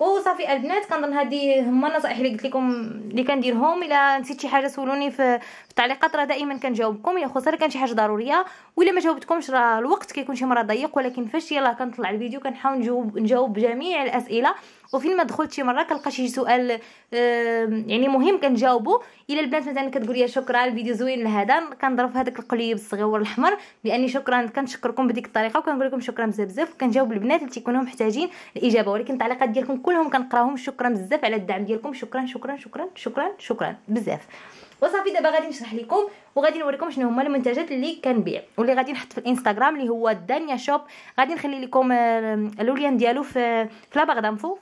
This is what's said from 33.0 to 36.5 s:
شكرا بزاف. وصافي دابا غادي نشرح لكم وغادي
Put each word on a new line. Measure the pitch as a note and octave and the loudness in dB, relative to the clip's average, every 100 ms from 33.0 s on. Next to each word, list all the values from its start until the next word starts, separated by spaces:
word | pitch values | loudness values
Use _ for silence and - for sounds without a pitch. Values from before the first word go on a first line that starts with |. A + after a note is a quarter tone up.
| - B3 D#4+ G4+ | -8 -4 -4 -6
شكرا | - A3+ D#3+ F3+ - | -6 -4 -4 -6 -4
بزاف. | A3 G3 D3+ - - - - - - | -4 -2 -6 -8 -20 -20 -20 -18 -2
وصافي | D4+ G4 G4 | 0 0 0
دابا | F#4 D#4 | 0 2
غادي | D#4+ D#4+ | 2 -2
نشرح | - A3+ | -6 -8
لكم | A3+ A#3 F4+ G#4 - _ | -8 -2 0 0 -4 _
وغادي | - D4 | 0 2